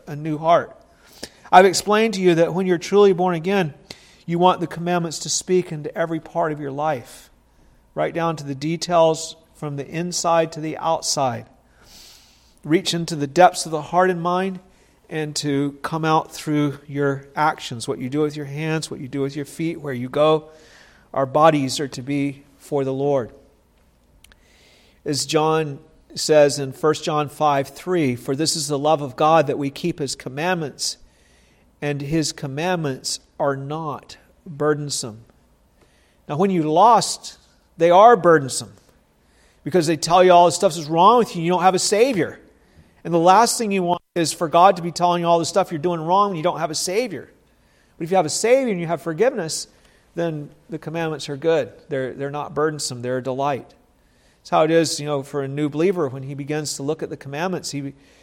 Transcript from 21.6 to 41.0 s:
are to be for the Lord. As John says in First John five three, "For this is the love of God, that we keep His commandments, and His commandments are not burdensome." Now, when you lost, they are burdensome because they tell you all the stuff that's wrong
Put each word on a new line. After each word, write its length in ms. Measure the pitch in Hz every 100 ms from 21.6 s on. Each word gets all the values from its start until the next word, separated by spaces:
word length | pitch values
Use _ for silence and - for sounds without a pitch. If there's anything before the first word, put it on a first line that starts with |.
| 135 -
are 80 | 135
to 140 | -
be 420 | 127 143 139 139 _ _
for 260 | - 143
the 80 | 135
Lord. 400 | 135 143 139 107 - _ _ _ _ _ _ _ _ _ _ _ _ _ _ _ _
As 200 | 147 135
John 540 | 139 156 156 156 151 135 - _ _
says 460 | - - 151 147 139
in 140 | 135
First 320 | 123 156 151
John 240 | 175 151 147
five 400 | - 151 139 135
three, 480 | - 180 180 139 123
"For 180 | 135
this 220 | 139 160 165
is 100 | 143
the 100 | 143
love 240 | 147 156
of 140 | 139
God, 320 | 120 156 165 139
that 100 | 120
we 120 | 139
keep 300 | - 175 156
His 140 | 135
commandments, 840 | - 135 135 175 180 143 - - - - _ _ _ _ _ _ _
and 200 | 147 143
His 320 | 143 160 151
commandments 880 | - 139 135 180 180 147 131 - - _ -
are 160 | 143
not 640 | 135 139 156 156 120 - - _ _
burdensome." 760 | 190 143 151 151 147 - 123 110 - _ _ _ _ _ _ _ _ _ -
Now, 80 |
when 160 | 147 196
you 120 | 185
lost, 760 | 156 160 220 220 - - - - _ _ _ -
they 140 | 165
are 260 | 180 226 226
burdensome 560 | 170 156 135 - 101 - _ _ _ _ _ _ _ _
because 240 | 147 185 156
they 80 |
tell 260 | 160 156 185
you 120 | 180
all 140 | 175 175
the 40 |
stuff 240 | 170 196
that's 120 | 165 147
wrong 320 | 165